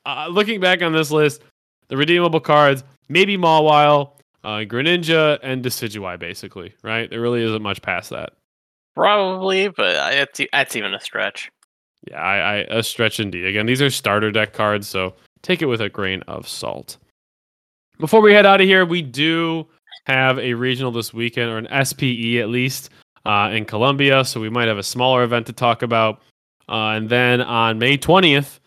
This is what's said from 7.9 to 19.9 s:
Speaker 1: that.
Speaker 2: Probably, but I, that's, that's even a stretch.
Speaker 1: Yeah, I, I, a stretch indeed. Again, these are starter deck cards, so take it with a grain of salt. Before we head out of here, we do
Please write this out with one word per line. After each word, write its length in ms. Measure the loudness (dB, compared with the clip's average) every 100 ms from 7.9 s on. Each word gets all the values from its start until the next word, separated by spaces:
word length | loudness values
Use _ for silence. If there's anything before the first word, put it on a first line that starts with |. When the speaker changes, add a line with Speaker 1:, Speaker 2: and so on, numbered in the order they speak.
| -6 -6
Speaker 1:
that. 220 | -12 -12 -16 _ _ _ _ _ -2
Speaker 2:
Probably, 720 | 2 2 0 -4 -2 -2 -2
but 260 | -2 -2
I, 200 | 0 0 0
that's, 240 | -2 -4 -4
that's 220 | -2 -2
even 180 | -4 -6
a 80 | -8
stretch. 520 | -8 -6 -6 -6 -16 _ _ _ _ _ -20
Speaker 1:
Yeah, 120 | -8
I, 160 | -4 -2
I, 180 | -2 -4 -4
a 120 | -4
stretch 340 | -4 -2 -4 -2
indeed. 280 | -6 -6 -4
Again, 200 | -4 -2
these 160 | 0
are 80 | 0
starter 400 | 0 -2 0 0
deck 220 | 0 -2
cards, 340 | -2 -2 -2 -4
so 280 | -6 -6 -8 _ _
take 180 | -4 -2
it 60 | 0
with 140 | -2
a 80 | -4
grain 340 | -4 -6 -6 -8
of 180 | -14 -12
salt. 520 | -12 -10 -12 -14 -20 _ _ _ _ _ _ _ _ _ _
Before 220 | 4 6
we 120 | 8
head 140 | 8 8
out 140 | 6
of 60 | 6
here, 180 | 4 4
we 160 | -2
do 640 | -6 -2 0 0 -2 -4 -8 _ _